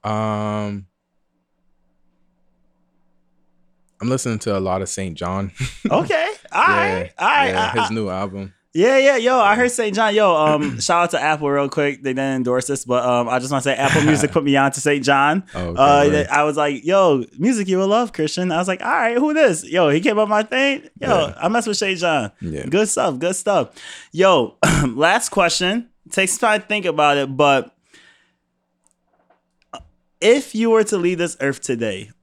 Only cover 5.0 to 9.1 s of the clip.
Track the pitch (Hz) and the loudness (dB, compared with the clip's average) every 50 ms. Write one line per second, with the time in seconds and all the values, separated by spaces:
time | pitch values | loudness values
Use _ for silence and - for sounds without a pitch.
5 | 95 92 82 - 90 87 92 98 101 98 - - 131 - - - - 208 - 330 | -8 -8 -8 -8 -6 -6 -4 -4 -6 -6 -8 -10 -10 -10 -10 -8 -4 -2 0 0
6 | - - - 311 320 381 427 - _ - - - 294 359 381 359 339 415 - - | 0 0 -2 -2 -2 -4 -6 -10 _ -6 -2 2 2 2 2 2 0 -2 -4 -6
7 | - - _ - 170 214 277 294 277 254 185 190 220 226 - 226 233 - 110 113 | -8 -10 _ -4 -2 0 2 2 2 0 0 -2 -2 -2 -2 -2 -2 -2 -4 -4
8 | 107 98 92 92 98 101 90 98 98 95 _ _ _ _ _ 160 185 240 269 269 | -4 -4 -4 -6 -6 -8 -8 -10 -12 -12 _ _ _ _ _ 0 2 4 4 4
9 | 269 277 | 4 4